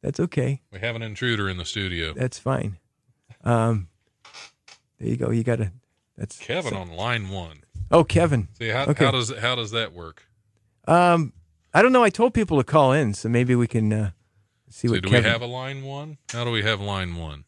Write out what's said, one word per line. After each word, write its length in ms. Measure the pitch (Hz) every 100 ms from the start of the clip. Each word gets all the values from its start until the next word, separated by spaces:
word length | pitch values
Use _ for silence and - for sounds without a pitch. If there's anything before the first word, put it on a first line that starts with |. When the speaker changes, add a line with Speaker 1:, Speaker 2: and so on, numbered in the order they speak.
Speaker 1:
That's 200 | 139 143
okay. 400 | 175 - 127 139 _
Speaker 2:
We 80 | 95
have 160 | 117 113
an 60 |
intruder 480 | 113 101 127 110 98
in 80 | 92
the 80 | 87
studio. 480 | 107 95 87 80
Speaker 1:
That's 260 | 98 127 -
fine. 380 | - 131 - 95 _ _ _ _ _ -
Um, 460 | - 117 113 110 87 _ _ _ - - - _ _ - _ _
there 100 | 110
you 80 | 117
go. 140 | 120
You 120 | 117
gotta, 300 | 113 117 107 - _ _ _ -
that's 200 | 107 -
Speaker 2:
Kevin 320 | - 156 151
Speaker 1:
so 60 | 104
Speaker 2:
on 140 | 87
line 340 | 82 110 117 95
one. 360 | 98 85 76 _ - -
Speaker 1:
Oh, 140 | 127 123
Kevin. 420 | - 170 135 92 -
Speaker 2:
See, 120 | 113
how, 160 | 117 139
Speaker 1:
Okay. 180 | 143
Speaker 2:
how 80 | 143
does, 260 | 131 113 117
how 180 | 117 123
does 160 | 110
that 200 | 113 110
work? 380 | 87 82 - _ _ _ _ _ _ -
Speaker 1:
Um, 460 | 170 180 170 147 - _ _ _
I 80 | -
don't 100 | 233
know. 120 | 254
I 60 | 226
told 240 | - 240
people 240 | 226 208 151
to 60 |
call 300 | 123 156 135
in, 200 | 139 127
so 140 | 98 113
maybe 260 | 120 123
we 140 | 123 120
can, 240 | 117 110
uh, 200 | 107 101 - _ _ _ _ _
see 180 | - 123
Speaker 2:
So 60 |
Speaker 1:
what 100 | 104
Speaker 2:
do 60 | 92
Speaker 1:
Kevin 160 | 101 110
Speaker 2:
we 40 |
have 120 | 117
a 40 | 120
line 380 | 127 131 139
one? 360 | 135 139 156 151 -
How 140 | 120 120
do 60 |
we 120 | 117
have 160 | 104 104
line 360 | 101 98 90 85
one? 260 | 80 71